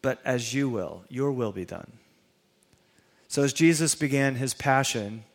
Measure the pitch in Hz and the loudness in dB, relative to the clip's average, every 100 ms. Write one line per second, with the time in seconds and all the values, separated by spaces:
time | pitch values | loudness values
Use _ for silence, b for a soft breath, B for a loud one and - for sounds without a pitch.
0 | 135 127 - 127 113 131 139 113 87 - | -2 -4 -2 -2 -2 -2 -2 -2 -6 -10
1 | - 123 139 131 113 95 90 - - - | -12 -4 -2 -2 -4 -4 -10 -10 -14 -20
2 | _ _ _ _ _ _ _ b b b | _ _ _ _ _ _ _ b b b
3 | b b b - 143 139 165 156 160 - | b b b 0 0 4 4 4 0 0
4 | 151 139 139 127 131 - 143 135 135 120 | 0 2 0 0 -4 0 4 4 4 -2
5 | 101 110 107 | -6 -10 -16